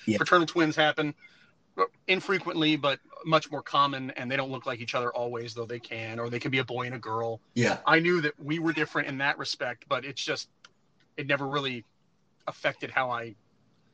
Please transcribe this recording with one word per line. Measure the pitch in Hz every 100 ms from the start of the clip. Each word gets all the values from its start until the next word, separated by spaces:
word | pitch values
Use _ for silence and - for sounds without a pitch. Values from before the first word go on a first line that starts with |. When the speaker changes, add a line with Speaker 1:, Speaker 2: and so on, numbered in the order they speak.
| -
Speaker 1:
Yeah. | 104
Speaker 2:
fraternal | 160 180 160
twins | 170 156 156
happen | 151 147 151 - - - _ _ _ - 190 _ -
infrequently, | 185 - 185 170 170 156 156
but | 143 131 _ - 165
much | 156 -
more | 151
common, | - 143 143 135 131
and | - 123
they | 135
don't | 135
look | 131 135
like | 120
each | 117 131
other | 120
always, | 123 120 117 117
though | 113 113
they | 120
can, | - 113 113 117
or | 120
they | 120
can | 131
be | 131
a |
boy | 120 123 123
and | 123
a |
girl. | 110 113 117 113 _
Speaker 1:
Yeah. | - 117 98 -
Speaker 2:
I | 160
knew | 170 180
that | 151 -
we | 139 165
were | 165
different | 156 151 156 147
in | 135
that | 143 147
respect, | 135 - 131 120 -
but | 131 135
it's | 131
just, | - 139 - _ - _ _ _ _ -
it | 139
never | 143 139
really | 143 135 123 - _ _ _ _ _ -
affected | - 123 135 139
how | - 127
I, | 117 117 104 _ _ _ _ _